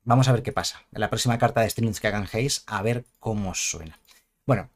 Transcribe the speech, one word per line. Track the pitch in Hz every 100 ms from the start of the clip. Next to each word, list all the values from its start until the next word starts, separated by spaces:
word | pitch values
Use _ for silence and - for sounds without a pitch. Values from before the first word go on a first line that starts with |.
Vamos | 120 123 131
a |
ver | 117
qué | 107
pasa. | 95 - - -
En | 107
la | 104
próxima | 110 123 120
carta | 117 117
de | 107
Streamlabs | - 113 101
que | 107
hagan | 104
Haze, | 92 113 135 - -
a | 104
ver | 110 120 - _
cómo | 113 104 95
suena. | 87 - 78 80 - _ - _ _ -
Bueno, | 107 -